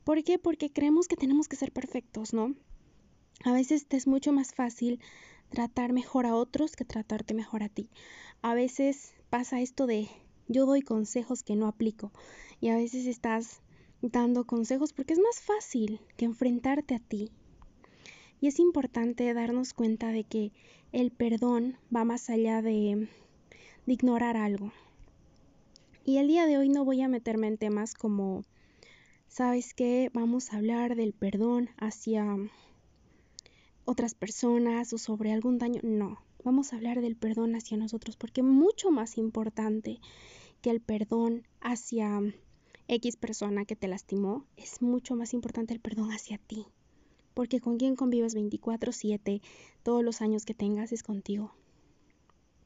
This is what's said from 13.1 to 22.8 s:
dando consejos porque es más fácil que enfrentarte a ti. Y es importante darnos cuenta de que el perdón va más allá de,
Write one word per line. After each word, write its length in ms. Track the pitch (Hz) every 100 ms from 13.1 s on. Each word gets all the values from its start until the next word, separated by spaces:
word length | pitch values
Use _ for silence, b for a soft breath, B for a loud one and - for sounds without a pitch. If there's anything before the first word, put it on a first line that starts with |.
| 233 233 220 233 - - b b b
dando 440 | 240 240 240 247 233
consejos 460 | 233 220 262 302
porque 200 | - 269
es 80 | 320
más 200 | 440 466
fácil 600 | - 427 - 240 214 214 - -
que 80 |
enfrentarte 720 | 233 226 254 240 262 285 294 233
a 20 |
ti. 320 | - 208 220 - - - - - B B B B B B
Y 80 | 285
es 100 | 277
importante 720 | 349 311 254 233 233 233 240
darnos 400 | 233 233 247 254
cuenta 360 | - 226 220 226
de 120 | 226
que 280 | 214 220 208 b b b b
el 180 | 247 247
perdón 680 | - 233 226 247 240 247 254 -
va 100 | 233
más 240 | 233 240 -
allá 320 | 226 220 226
de, 480 | 226 214